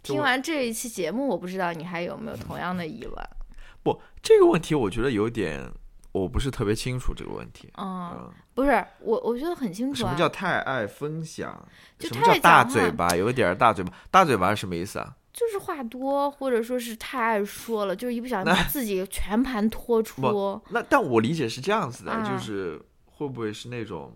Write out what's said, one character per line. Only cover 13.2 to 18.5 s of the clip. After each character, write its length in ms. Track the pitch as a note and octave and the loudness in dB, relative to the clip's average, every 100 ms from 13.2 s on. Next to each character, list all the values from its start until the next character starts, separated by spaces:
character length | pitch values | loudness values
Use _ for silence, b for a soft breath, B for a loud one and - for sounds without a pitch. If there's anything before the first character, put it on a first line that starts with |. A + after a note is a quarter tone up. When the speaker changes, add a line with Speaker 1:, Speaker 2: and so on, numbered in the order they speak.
| G#2 | 2
Speaker 2:
点 160 | B2+ F#2 | 4 2
儿 60 | |
大 180 | G2+ B2 | 6 4
嘴 120 | G2+ | 4
巴。 80 | F2+ B B | -4 B B
大 140 | F#3 | 6
嘴 120 | F3 A2 | 6 4
巴 140 | F2+ | 4
是 60 | G#2+ | 2
什 120 | G2+ | -2
么 60 | |
意 100 | E2+ | -6
思 140 | E2+ - | -4 -6
啊？ 160 | - - _ | -10 -14 _
Speaker 1:
就 140 | - A#4 | -6 -4
是 100 | G4+ | -4
话 240 | - D#4+ | -6 -8
多， 480 | A#3 B3 C4+ C#4 C#4+ | -8 -6 -2 0 -2
或 200 | C#4 C4+ | -2 -2
者 120 | A#3 | 0
说 160 | A#3 B3+ | 0 -4
是 180 | A#3 A3+ | -6 -10
太 240 | - C4+ | -8 -2
爱 240 | A3+ A3 | 0 0
说 400 | G3+ - - A3 | -2 -8 -4 -2
了， 100 | G3+ | -2
就 140 | F#3 B3 | -2 -4
是 60 | |
一 60 | A#3 | -6
不 60 | B3 | -4
小 160 | G#3+ | -2
心 100 | F3 | 2